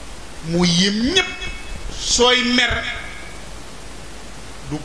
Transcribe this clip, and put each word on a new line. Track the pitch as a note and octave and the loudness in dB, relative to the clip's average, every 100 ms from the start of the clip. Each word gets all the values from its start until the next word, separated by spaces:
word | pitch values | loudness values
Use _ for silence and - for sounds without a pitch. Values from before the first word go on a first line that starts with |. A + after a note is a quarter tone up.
| - - - - D#3+ | -12 -12 -12 -8 0
moo | E3+ | 4
yéem | F3+ E3+ G3 G#3+ B3+ | 4 6 4 4 4
ñépp. | F#4+ F#4 F4+ F#4+ - - - - - | 4 2 -2 -6 -6 -8 -6 -6 -4
Sooy | - - B3 B3 A#3+ | 0 6 6 6 4
mer | B3 A#3+ A3+ A#3+ - - - - - - - - - - - - - - - - - C3+ | 4 4 2 -2 -6 -8 -10 -10 -10 -10 -12 -12 -12 -10 -10 -10 -12 -10 -12 -12 -10 -6
du | D3+ | -6